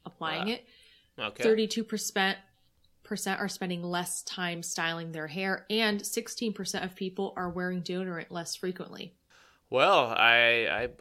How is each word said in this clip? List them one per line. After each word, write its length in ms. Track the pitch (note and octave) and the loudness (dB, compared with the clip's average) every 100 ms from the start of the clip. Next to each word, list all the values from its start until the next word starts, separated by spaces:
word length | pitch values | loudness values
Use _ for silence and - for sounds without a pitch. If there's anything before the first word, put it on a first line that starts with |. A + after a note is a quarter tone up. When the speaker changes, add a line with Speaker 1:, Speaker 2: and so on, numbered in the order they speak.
| - | -16
Speaker 1:
applying 400 | - D#3+ D#3+ G#3 | -6 -4 -2 -2
Speaker 2:
Wow. 60 | |
Speaker 1:
it. 120 | A#3+ - _ - _ _ - | -4 -8 _ -20 _ _ -6
Speaker 2:
Okay. 240 | G#3+ - | -6 2
Speaker 1:
Thirty-two 420 | A3+ A3 G#3+ A#3 | 4 4 2 0
percent, 540 | A3 G#3+ - G3+ F#3+ F#3+ _ _ _ _ _ _ | -4 -4 -2 0 2 0 _ _ _ _ _ _
percent 360 | - G3+ G3 F#3+ | -10 -6 -4 -2
are 80 | G3 | -4
spending 340 | - F#3 F3 | -4 -4 -4
less 400 | F3 F3 F3+ - | -2 -4 -4 -6
time 400 | - - F3 E3+ | -8 -6 -4 -4
styling 500 | E3+ - E3 E3 E3 | -6 -2 -2 -2 -6
their 140 | E3 D3+ | -8 -6
hair, 380 | D#3+ F#3+ F#3+ - | -4 -2 -2 0
and 340 | A3 A3 G3+ | 2 2 2
sixteen 480 | - - A#3 - A#3 | -2 -6 -6 -4 -4
percent 320 | G3+ F#3 G3 | -4 -4 -4
of 120 | F#3 - | -6 -6
people 360 | F#3+ F#3 G3 - | -6 -4 -4 -4
are 140 | F3+ | -6
wearing 320 | F3 F3+ F3+ | -4 -4 -4
deodorant 480 | F3 F3+ F#3 E3+ - | -4 -4 -4 -6 -8
less 260 | F3 E3 - | -8 -8 -6
frequently. 580 | F3+ F3+ E3 - F3 _ _ _ _ _ - | -4 -6 -8 -12 -14 _ _ _ _ _ -2
Speaker 2:
Well, 360 | B2 E3 F#3 A#2+ | 4 6 6 6
I, 840 | A2+ A2+ A#2 A#2 A#2 G#2 F#2 B2 - | 6 8 8 8 6 2 0 -4 -6